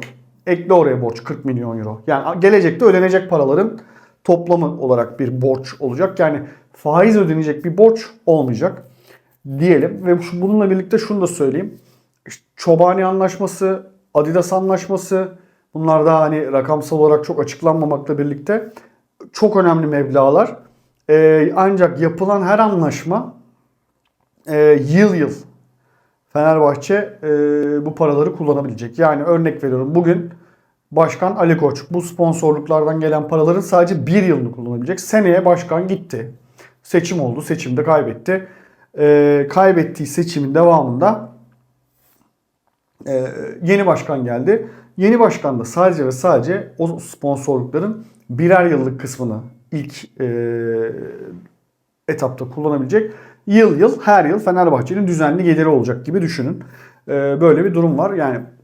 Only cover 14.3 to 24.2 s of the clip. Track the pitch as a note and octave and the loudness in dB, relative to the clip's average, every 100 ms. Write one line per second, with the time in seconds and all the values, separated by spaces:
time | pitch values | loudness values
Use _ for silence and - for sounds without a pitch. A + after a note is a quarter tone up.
14.3 | F3+ F3 F#3+ F#3+ F#3 - F#3+ - F#3+ F#3 | 0 0 0 0 -2 -2 -6 -2 -4 -4
15.3 | - _ _ _ D#3 D#3+ D#3 D#3 D#3+ D3+ | -10 _ _ _ -4 2 4 4 4 2
16.3 | D#3 C3+ C3+ C3 D3+ - D#3 D3+ D3+ D3+ | 0 -2 -2 0 -4 -2 2 4 4 0
17.3 | D3+ D3 - E3 D#3+ D3 C#3+ C#3+ C#3+ C#3+ | -6 -6 -2 -2 0 -2 -4 -4 -4 -4
18.3 | C#3+ C#3+ A3 A3 - - _ _ _ - | -6 -4 -4 -6 -16 -20 _ _ _ -20
19.3 | - G#3+ G3 F3 E3 D3+ C#3+ C3+ C3+ C3+ | -2 0 2 2 2 0 -2 0 2 4
20.3 | D#3+ A#3+ - - _ _ _ - D#3 D#3 | 4 2 -4 -20 _ _ _ 2 4 6
21.3 | D#3 D3 - F#3+ G3 E3+ C3 E3 E3 F#3+ | 4 2 2 2 2 0 2 -4 -2 -2
22.3 | G3+ F3+ G#3 G#3+ F#3 D3+ B2+ D#3+ G#3 B3+ | 0 2 2 2 0 -2 -4 -4 -6 -6
23.3 | - _ _ _ _ _ _ _ _ | -14 _ _ _ _ _ _ _ _